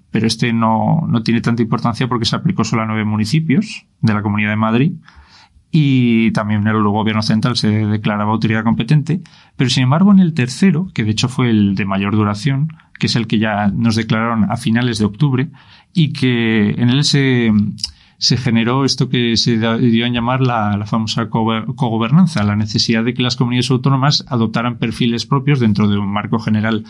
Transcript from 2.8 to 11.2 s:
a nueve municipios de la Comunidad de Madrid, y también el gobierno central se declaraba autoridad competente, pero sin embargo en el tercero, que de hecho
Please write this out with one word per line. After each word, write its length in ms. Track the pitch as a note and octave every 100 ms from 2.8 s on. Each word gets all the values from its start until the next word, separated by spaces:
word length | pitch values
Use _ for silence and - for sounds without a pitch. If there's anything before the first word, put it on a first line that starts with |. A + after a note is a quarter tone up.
a 40 | A2
nueve 180 | A2
municipios 800 | G#2+ G#2+ G#2+ D#3 D#3+ D#3 A3 - - _
de 100 | A2+
la 100 | G#2
Comunidad 280 | G#2 G#2 G#2
de 60 | G#2+
Madrid, 360 | A2 A2+ D3 - - - - - - _ _
y 640 | E3 C#3+ C3 A#2+ A2+ A2+
también 340 | A2+ G#2 G#2+ G#2
el 160 | A2
gobierno 400 | G#2 G#2 G#2+ A2
central 340 | G#2+ A2 B2+ A#2
se 120 | A2
declaraba 640 | G#2+ G#2+ G#2+ A2 G#2 G#2
autoridad 320 | A2 A2+ A2
competente, 580 | A2+ A2 A#2 D3+ C3+ D3+ - - - -
pero 140 | B2+
sin 140 | B2+
embargo 280 | B2+ D3+ G3
en 60 | G3
el 160 | F3+
tercero, 540 | D#3 B2 - F#3+ D3+ F#3
que 120 | -
de 80 | G#2+
hecho 160 | A2